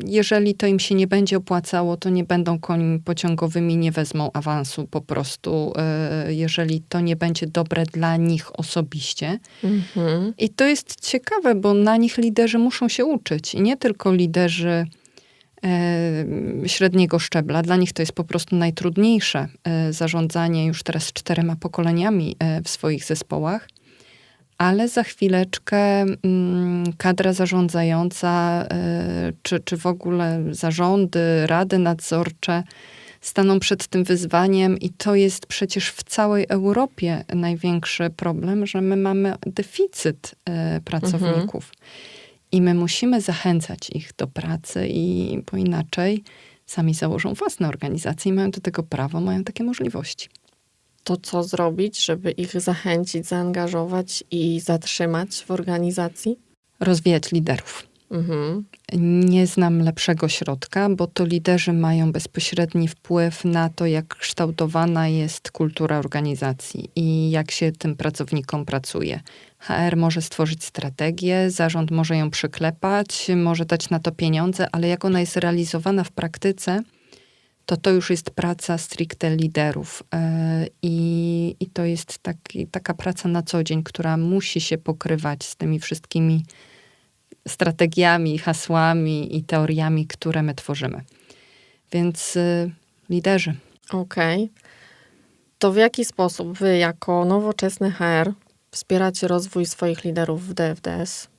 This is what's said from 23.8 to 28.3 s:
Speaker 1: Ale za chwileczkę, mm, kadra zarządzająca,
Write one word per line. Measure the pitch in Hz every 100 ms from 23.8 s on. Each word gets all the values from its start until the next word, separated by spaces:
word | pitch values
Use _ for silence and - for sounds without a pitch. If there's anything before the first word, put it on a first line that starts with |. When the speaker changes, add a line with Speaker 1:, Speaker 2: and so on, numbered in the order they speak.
| _ _ - - _ _ _ -
Speaker 1:
Ale | 180 196 240
za | 247
chwileczkę, | 226 - 196 185 185 - - 202 202 196
mm, | 196 - 190 185 180 180 180 175 175 165
kadra | 185 185 185
zarządzająca, | 185 175 185 175 170 165 165 175 - 175